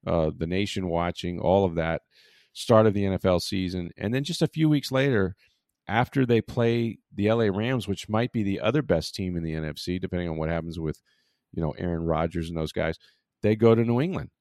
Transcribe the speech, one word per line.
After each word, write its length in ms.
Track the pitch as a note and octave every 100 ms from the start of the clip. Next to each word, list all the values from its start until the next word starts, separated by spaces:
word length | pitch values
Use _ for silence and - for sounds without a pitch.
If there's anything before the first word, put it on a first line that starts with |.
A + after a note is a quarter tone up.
| -
uh, 240 | F2 D#2+ D#2
the 120 | E2
nation 400 | F#2 G2+ - F#2
watching, 540 | E2+ F2 - F2 F2
all 240 | D2+ F#2+ G2
of 100 | E2
that, 280 | D#2+ E2 _ _ _ _ _
start 320 | - - A2 A2
of 80 |
the 120 | G2+ G2
N 60 |
F 140 | F#2 G2
L 160 | F2+
season. 500 | - G2 F#2 F2+ F2 -
And 160 | G#2
then 100 | B2+
just 180 | D3 E3+
a 60 | D#3+
few 220 | D#3 D#3
weeks 240 | D3 -
later, 420 | C3 C#3 A2+ F#2 F#2+ _ _ _ _ -
after 360 | G#2+ - C#3 B2+
they 140 | A#2
play 600 | - A#2 A#2 A#2 A#2 - _
the 140 | - G#2
L 140 | A#2
A 100 | A2
Rams, 340 | F#2+ A2+ C3 G#2
which 220 | G2 -
might 240 | G#2+ A#2+
be 120 | A#2
the 180 | G2 G2
other 200 | G#2+ C#3+
best 320 | C3+ E2 -
team 220 | - F#2+ F2
in 80 |
the 100 | E2
N 120 | D#2+ D#2
F 120 | D2
C, 220 | - F#2
depending 300 | F#2 F2+ F2
on 80 | D#2+
what 120 | D#2
happens 300 | E2 E2 E2
with, 220 | D#2 C#2+ _ _ _ _ _
you 100 | F2
know, 100 | D#2+ -
Aaron 280 | F2+ E2 E2
Rodgers 420 | D#2+ E2 E2+ E2
and 100 | E2
those 140 | D#2
guys, 260 | - E2 E2 _ _ _ _
they 160 | G#2 G#2+
go 180 | A#2 A2+
to 80 |
New 160 | A#2 A#2+
England. 300 | E3 F3 - _